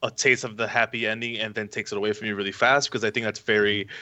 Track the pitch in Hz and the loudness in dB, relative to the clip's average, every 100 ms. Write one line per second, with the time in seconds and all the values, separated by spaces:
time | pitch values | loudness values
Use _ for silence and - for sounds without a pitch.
0 | 113 - 135 123 123 107 110 120 110 117 | -6 2 4 4 0 -4 -2 0 0 0
1 | 110 110 117 110 110 107 107 - 104 101 | -2 -2 -4 -4 -4 -4 -6 -6 -6 -2
2 | 104 104 110 101 98 - 120 139 - 123 | 0 -2 -2 -2 -4 2 4 4 2 -2
3 | 107 120 113 - - 104 104 104 98 - | -2 -2 -2 -4 2 4 4 2 -4 -10